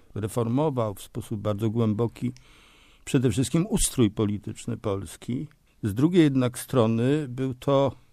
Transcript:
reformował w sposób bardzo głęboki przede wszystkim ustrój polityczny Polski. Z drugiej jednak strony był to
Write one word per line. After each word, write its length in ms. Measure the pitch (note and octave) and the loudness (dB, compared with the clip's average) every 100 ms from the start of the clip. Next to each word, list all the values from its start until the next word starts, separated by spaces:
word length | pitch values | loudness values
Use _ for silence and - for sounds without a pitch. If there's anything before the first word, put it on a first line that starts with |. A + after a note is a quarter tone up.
| - - | -14 -8
reformował 800 | G#2 - A2+ B2+ D#3 B2+ A2 | -6 -2 -2 0 0 0 -4
w 80 | G2 | -6
sposób 400 | - A#2+ - G#2+ | -12 -12 -8 -6
bardzo 280 | G#2 G2+ A2+ | -4 -2 -2
głęboki 600 | A2 A2 G#2+ A#2 - B2 B2 - - - - - - - | 0 0 0 -2 -4 -8 -8 -16 -20 -20 -20 -20 -20 -2
przede 240 | C#3 B2 | 2 2
wszystkim 380 | G2+ C3 E3+ F3 | 2 2 2 2
ustrój 420 | G3+ - - A2 | 0 0 4 2
polityczny 680 | - G#2 G#2 - G2+ - A2 | 4 0 -2 -8 -12 -8 -6
Polski. 680 | A2 G2 F#2 - - B2 D3+ _ _ _ | -4 -4 -6 -12 -6 -6 -8 _ _ _
Z 100 | A2+ | -6
drugiej 300 | G2 D#3 F#3 | 0 2 6
jednak 360 | D3+ C3 B2 - | 4 4 0 -2
strony 680 | - C3 A2+ A2+ B2 D3+ C#3+ | -2 2 4 2 2 0 -2
był 240 | B2 C3 | -4 -6
to 420 | B2+ - C#3 C#3 - - | -4 0 2 2 -2 -14